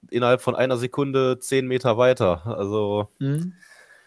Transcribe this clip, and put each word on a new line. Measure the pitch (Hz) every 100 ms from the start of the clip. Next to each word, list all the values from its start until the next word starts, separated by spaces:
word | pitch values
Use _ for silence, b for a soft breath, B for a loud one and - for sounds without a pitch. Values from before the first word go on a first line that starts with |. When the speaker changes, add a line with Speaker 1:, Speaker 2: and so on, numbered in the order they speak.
| -
Speaker 1:
innerhalb | 120 120 123
von | - 120
einer | 131 120
Sekunde | 123 - 139 135 131 127
zehn | - 135 127
Meter | 127 127 110
weiter. | 127 127 98 82 101
Also | 107 98 107 104 104 104 -
Speaker 2:
Mhm. | 139 151 180 180 B B B B